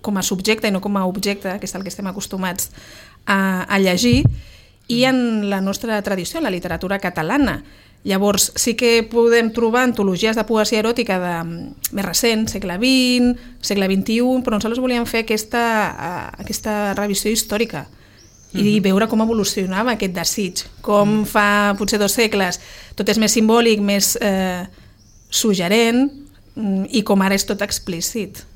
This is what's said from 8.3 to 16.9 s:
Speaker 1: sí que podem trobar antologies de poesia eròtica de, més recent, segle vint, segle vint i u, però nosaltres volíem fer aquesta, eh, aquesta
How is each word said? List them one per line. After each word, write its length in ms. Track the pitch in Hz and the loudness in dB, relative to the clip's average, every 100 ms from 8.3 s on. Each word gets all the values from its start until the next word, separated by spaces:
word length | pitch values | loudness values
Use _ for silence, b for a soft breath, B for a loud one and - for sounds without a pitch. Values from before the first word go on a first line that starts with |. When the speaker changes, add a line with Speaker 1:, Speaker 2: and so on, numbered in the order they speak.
| 196 - - | 2 0 0
Speaker 1:
sí 160 | 247 | -2
que 300 | 233 240 233 226 | 2 2 2 2
podem 460 | 233 233 233 226 | 2 4 4 2
trobar 300 | 220 226 240 254 | 0 0 2 2
antologies 480 | 226 196 180 220 226 | 2 0 0 0 0
de 60 | 214 | 0
poesia 300 | 220 208 220 | 0 2 0
eròtica 380 | 220 233 202 185 | 0 -2 -2 -2
de, 120 | 180 170 170 170 175 - - | -2 -4 -6 -10 -12 -12 -10
més 120 | 196 190 | -6 -4
recent, 400 | 170 233 220 220 | 0 0 0 -2
segle 300 | 190 190 180 | -4 -6 -2
vint, 540 | 247 262 254 247 247 240 B B | 2 4 4 4 2 0 B B
segle 240 | - 202 190 | -4 0 2
vint 140 | 196 190 | 0 0
i 80 | 226 247 | 0 2
u, 140 | 254 | 0
però 160 | 254 208 | 0 -2
nosaltres 240 | 220 233 | -2 -2
volíem 240 | 254 240 233 | -2 -2 0
fer 160 | 226 | -2
aquesta, 400 | 226 220 220 233 233 220 190 | 0 -4 -2 -2 0 0 -2
eh, 480 | - 165 175 - - | -4 -8 -8 -10 -12
aquesta 540 | - 214 226 208 208 | -10 -8 -4 -4 -2